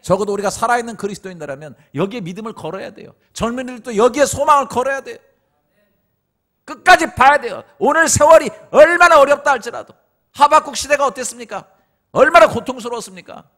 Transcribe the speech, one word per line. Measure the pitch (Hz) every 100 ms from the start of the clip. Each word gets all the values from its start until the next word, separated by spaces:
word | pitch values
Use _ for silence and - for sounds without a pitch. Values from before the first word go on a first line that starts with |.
| -
적어도 | 185 208
우리가 | 202 196
살아있는 | - 226 240 233 214
그리스도인이라면 | 202 196 190 180 147 139 151 123 _ 135
여기에 | 202 240
믿음을 | 170 190 220
걸어야 | - 156 190 -
돼요. | 196 - _ _
젊은이들도 | - 220 247 254 247 247 208
여기에 | 247 240 262
소망을 | - 294 285 262
걸어야 | 233 254 269
돼요. | 247 - _ _ _ _ _ _ _ _ _ _ _ _ _ _
끝까지 | - 269 - - 311 -
봐야 | 254 294
돼요. | 233 170 - _
오늘 | - 311 320
세월이 | - 302 320 269 - -
얼마나 | 254 311 349 349 320
어렵다 | 277 285 294
할지라도. | 262 233 127 101 _ _ _ _
하박국 | - 285 302 294 220
시대가 | 269 285 277
어땠습니까? | - 240 233 233 196 - _ _ _ _
얼마나 | - 294 339 320
고통스러웠습니까? | 233 - 254 240 240 202 185 - - _